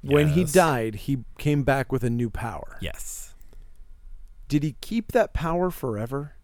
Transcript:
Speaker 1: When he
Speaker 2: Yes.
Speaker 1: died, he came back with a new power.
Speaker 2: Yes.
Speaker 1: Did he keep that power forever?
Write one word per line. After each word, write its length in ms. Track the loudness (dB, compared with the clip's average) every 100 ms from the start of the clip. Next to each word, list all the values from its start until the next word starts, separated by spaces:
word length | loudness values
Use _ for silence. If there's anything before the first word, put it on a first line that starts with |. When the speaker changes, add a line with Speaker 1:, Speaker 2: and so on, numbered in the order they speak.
Speaker 1:
When 280 | 4 4 6
he 140 | 4
Speaker 2:
Yes. 100 | 4
Speaker 1:
died, 420 | 6 6 4 0
he 300 | -4 -2 -2 -2 -4
came 260 | 0 2
back 260 | 4 2 2
with 140 | 0
a 60 | 0
new 200 | 0 -2
power. 480 | -2 -6 -8 -10 -8
Speaker 2:
Yes. 540 | -8 -8 -10 -10 -14 -16 -18 -16 -18 -18 -18 -18 -16 -16 -16 -18 -2
Speaker 1:
Did 160 | 0
he 140 | 0 -6
keep 300 | -4 -4 0
that 200 | 2 2
power 360 | 0 -2 0 0
forever? 640 | -2 -4 -4 -4 -6 -8 -14